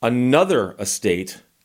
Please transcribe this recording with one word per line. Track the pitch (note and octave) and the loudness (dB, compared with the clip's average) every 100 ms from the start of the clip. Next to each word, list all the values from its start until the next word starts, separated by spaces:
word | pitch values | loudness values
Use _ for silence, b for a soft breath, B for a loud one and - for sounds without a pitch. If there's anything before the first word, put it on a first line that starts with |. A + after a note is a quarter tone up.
another | A#2 B2 B2 C#3+ F#3+ D#3 F#2+ - | -2 0 2 2 2 0 -2 -6
estate | G2 - G#2+ F2+ F#2 - _ _ | -8 -4 -2 -2 -4 -14 _ _